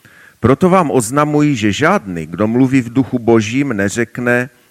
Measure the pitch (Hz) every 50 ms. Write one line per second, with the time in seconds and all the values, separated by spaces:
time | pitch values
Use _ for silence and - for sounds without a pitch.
0 | _ - _ - - - _ - - 127 135 - 185 180 180 190 170 139 90 131
1 | 110 107 131 147 151 151 147 147 147 147 143 113 104 107 95 95 139 165 202 202
2 | - 98 90 82 78 78 85 85 104 110 117 123 135 127 135 135 117 120 120 135
3 | 127 - - 123 113 113 117 113 107 104 117 135 147 139 117 101 98 101 - 117
4 | 117 - - 120 120 120 120 123 123 127 _ _ _ _